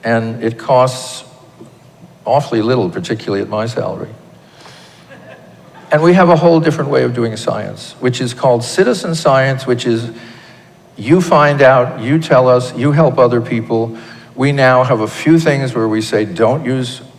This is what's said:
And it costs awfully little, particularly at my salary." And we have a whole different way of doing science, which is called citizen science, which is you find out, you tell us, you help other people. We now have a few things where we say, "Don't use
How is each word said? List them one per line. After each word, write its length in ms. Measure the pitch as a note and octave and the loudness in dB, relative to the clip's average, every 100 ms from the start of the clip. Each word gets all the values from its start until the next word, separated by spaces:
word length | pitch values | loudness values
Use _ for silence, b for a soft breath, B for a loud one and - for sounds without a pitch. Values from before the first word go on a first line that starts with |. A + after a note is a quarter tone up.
And 400 | A#2 A2+ A2+ A2+ | -2 -2 -2 -6
it 160 | A2+ A#2+ | -6 -6
costs 680 | - B2+ B2+ - - - - - - _ - - - _ - - - | 0 2 2 -2 -12 -16 -18 -20 -20 _ -20 -20 -20 _ -20 -14 0
awfully 360 | C3 C#3 A2+ | 0 0 -2
little, 280 | G#2+ B2+ F#2 | 0 0 -2
particularly 520 | F2 F2 A2 - G2 | -6 -6 -6 -4 -4
at 80 | G2+ | -4
my 160 | G#2+ A#2 | -4 -6
salary." 480 | - F#2+ F#2+ - - - - B B B B B B B - - - - - - - - | -6 -6 -8 -12 -16 -20 -20 B B B B B B B -20 -20 -20 -20 -20 -20 -20 -6
And 120 | D3+ | 0
we 100 | E3+ | 2
have 160 | F3+ F3+ | 4 4
a 60 | E3 | 4
whole 240 | E3+ E3 | 4 2
different 320 | D#3 D3 C#3 | 2 -2 -2
way 120 | C3 | 0
of 120 | B2 A#2+ | 0 -2
doing 200 | A#2 A2 | -4 -4
science, 560 | - - G2 - - - | -6 -6 -8 -12 -18 -6
which 220 | B2+ B2 | -4 -2
is 140 | B2+ - | -6 -2
called 280 | C3+ A#2+ | 0 0
citizen 520 | A#2 - G3+ G#3+ F#3+ D#3+ | -2 0 0 0 -4 -2
science, 500 | D3+ C3+ C3 C3 - | 2 2 2 -2 -2
which 220 | B2 B2 | -2 0
is 240 | A2+ A#2 B B B B B B B _ - | -4 -4 B B B B B B B _ -12
you 260 | G#2+ E3+ | 2 2
find 400 | E3+ D#3+ D3 C#3+ | 4 2 2 4
out, 400 | C3+ C3 B2 - | 6 6 2 -4
you 180 | A2+ D#3 | -2 -2
tell 280 | D#3+ B2 B2+ | 2 2 4
us, 280 | B2+ B2 - | 2 0 -4
you 160 | C#3+ | 0
help 260 | D3 D#3 B2+ | 2 2 4
other 240 | A#2+ A#2+ | 2 2
people. 560 | A2+ A#2 A2+ A#2 A2+ A2+ B B B - | -2 -6 -4 -4 -4 -8 B B B -4
We 160 | C3+ | -2
now 320 | C#3 C3 B2+ | 2 4 4
have 160 | B2+ A#2 | 2 0
a 80 | G#2+ | -2
few 320 | - D3+ E3 | -4 2 4
things 340 | D#3 C#3 C3 | 4 0 -2
where 140 | B2 A2 | -2 -2
we 140 | A2 | -2
say, 220 | A2 A2 | -2 -2
"Don't 400 | G#2 F2+ A2+ C3+ | -2 0 0 0
use 380 | A#2+ C3 B2+ - - | -2 -4 -4 -10 -18